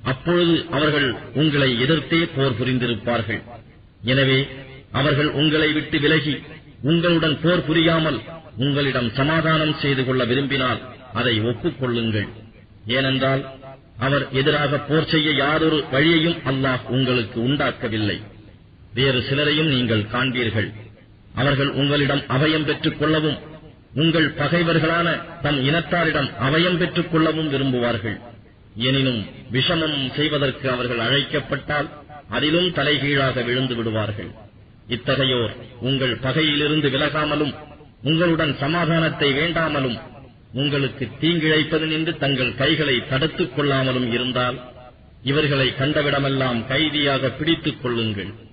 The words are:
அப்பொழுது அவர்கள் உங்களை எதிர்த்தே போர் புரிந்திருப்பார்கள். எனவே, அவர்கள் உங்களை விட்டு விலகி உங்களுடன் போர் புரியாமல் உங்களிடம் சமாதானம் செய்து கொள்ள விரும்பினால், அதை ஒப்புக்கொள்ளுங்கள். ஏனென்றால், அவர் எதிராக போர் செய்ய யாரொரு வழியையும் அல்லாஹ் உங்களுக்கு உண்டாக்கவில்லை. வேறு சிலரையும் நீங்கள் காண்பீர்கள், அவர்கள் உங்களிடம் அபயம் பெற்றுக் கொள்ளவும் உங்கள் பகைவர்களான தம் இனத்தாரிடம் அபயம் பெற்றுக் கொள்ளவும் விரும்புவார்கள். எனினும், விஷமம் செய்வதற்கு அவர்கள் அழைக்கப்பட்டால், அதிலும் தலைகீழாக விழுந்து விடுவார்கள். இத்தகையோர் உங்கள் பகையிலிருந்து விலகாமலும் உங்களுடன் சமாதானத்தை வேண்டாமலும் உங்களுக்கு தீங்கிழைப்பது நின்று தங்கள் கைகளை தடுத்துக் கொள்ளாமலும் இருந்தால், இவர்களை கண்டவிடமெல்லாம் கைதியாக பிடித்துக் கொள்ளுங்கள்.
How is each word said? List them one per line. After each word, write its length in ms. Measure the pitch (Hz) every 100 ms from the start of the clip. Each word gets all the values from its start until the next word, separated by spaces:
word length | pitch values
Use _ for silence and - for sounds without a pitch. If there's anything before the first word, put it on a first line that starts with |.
அப்பொழுது 600 | - 131 170 175 170 160 -
அவர்கள் 400 | 127 151 147 139
உங்களை 680 | 104 - 131 156 143 135 117
எதிர்த்தே 500 | 131 160 135 165 170 143
போர் 240 | 135 110
புரிந்திருப்பார்கள். 800 | 127 127 120 110 120 117 113 107 - - - - - -
எனவே, 440 | 107 131 135 131 139 - - - -
அவர்கள் 360 | 131 147 139 151
உங்களை 440 | 135 156 156 156
விட்டு 280 | 151 135 156
விலகி 440 | 147 160 151 127 - - - -
உங்களுடன் 560 | 131 170 175 165 156 143
போர் 240 | 160 180 139
புரியாமல் 540 | 165 165 165 160 127 - - - 104
உங்களிடம் 520 | 139 139 139 123 120
சமாதானம் 640 | 107 139 160 160 156 151
செய்து 320 | 147 143 135 127
கொள்ள 180 | 131 117
விரும்பினால், 540 | 127 143 135 131 110 - - -
அதை 280 | 110 123 110
ஒப்புக்கொள்ளுங்கள். 840 | 113 113 170 - 127 120 113 104 95 - - - - - 104
ஏனென்றால், 680 | 127 135 131 135 135 139 - - - - -
அவர் 300 | 131 139 -
எதிராக 460 | 135 143 147 143 143
போர் 320 | - 151 147
செய்ய 220 | 165 151
யாரொரு 520 | 139 139 156 160 156 131
வழியையும் 440 | 131 156 165 160 170 135
அல்லாஹ் 380 | 135 135 123 -
உங்களுக்கு 560 | 123 127 123 104 110
உண்டாக்கவில்லை. 760 | 120 143 139 - 123 110 104 87 - - - - - - -
வேறு 280 | 113 135 123
சிலரையும் 460 | 110 135 147 151 160
நீங்கள் 340 | 127 120 110
காண்பீர்கள், 720 | 104 123 131 123 113 107 101 107 - - - - - -
அவர்கள் 320 | 139 135 139
உங்களிடம் 520 | - 143 147 139 143
அபயம் 460 | - 131 156 156 151
பெற்றுக் 340 | 147 160 151
கொள்ளவும் 380 | 151 156 156 123 - - - - - -
உங்கள் 380 | 165 165 147
பகைவர்களான 880 | - 147 175 170 165 160 170 170 151 - -
தம் 260 | 143 143 131
இனத்தாரிடம் 640 | 165 160 175 160 151 135 101
அபயம் 360 | 135 160 175 175
பெற்றுக் 340 | 170 170 160
கொள்ளவும் 420 | 165 160 156 156
விரும்புவார்கள். 680 | 135 139 127 120 113 110 92 - - - - - 104
எனினும், 500 | 123 135 135 117 90 - -
விஷமம் 640 | 120 - 170 160 143 131 127
செய்வதற்கு 560 | 151 147 135 123 135
அவர்கள் 280 | 123 120 120
அழைக்கப்பட்டால், 880 | 113 139 135 147 - 139 - 147 151 - - - -
அதிலும் 440 | 117 151 165 180
தலைகீழாக 680 | 156 139 147 139 143 135 123
விழுந்து 340 | 120 123 131 117
விடுவார்கள். 560 | 113 110 104 104 90 - - - - - -
இத்தகையோர் 680 | 117 - 135 131 123 110 - - -
உங்கள் 400 | 123 135 127 107
பகையிலிருந்து 680 | 131 143 156 147 147 156 147
விலகாமலும் 680 | 131 147 151 151 147 147 - - - - -
உங்களுடன் 520 | 131 160 175 160 156 135
சமாதானத்தை 760 | 143 170 151 165 160 - 143
வேண்டாமலும் 640 | 135 165 165 160 147 131 110 - - - - -
உங்களுக்கு 560 | 117 143 139 135 - 117 -
தீங்கிழைப்பது 580 | 156 170 156 156 151 156
நின்று 380 | 156 156 160 160
தங்கள் 380 | 143 131 120 110
கைகளை 480 | 139 156 147 123 -
தடுத்துக் 500 | 131 160 - 160 135
கொள்ளாமலும் 520 | 143 135 131 127 123
இருந்தால், 480 | 120 127 123 123 123 - - - - - -
இவர்களை 500 | 127 143 151 139 127 139
கண்டவிடமெல்லாம் 880 | 139 151 147 143 139 135 131 117 107
கைதியாக 600 | 135 156 147 143 135 127
பிடித்துக் 520 | - 156 160 156 -
கொள்ளுங்கள். 520 | 127 117 110 101 95 107 -